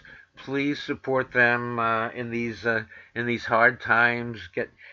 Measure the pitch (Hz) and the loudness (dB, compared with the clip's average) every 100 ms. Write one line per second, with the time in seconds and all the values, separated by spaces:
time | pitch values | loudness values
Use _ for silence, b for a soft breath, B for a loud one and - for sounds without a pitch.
0 | B B B _ - 139 143 143 - 143 | B B B _ -6 -2 -2 -4 -6 -8
1 | - 131 127 127 120 120 120 120 113 113 | -2 -2 0 4 4 4 0 -2 0 0
2 | 113 - 120 117 117 101 113 113 107 B | -2 -6 -6 -4 -4 -4 -2 -2 -4 B
3 | B 117 120 113 - 113 120 123 - 113 | B -6 -2 -2 0 4 4 2 0 4
4 | 120 120 120 110 90 - 113 _ B | 4 2 -4 -10 -10 -6 -6 _ B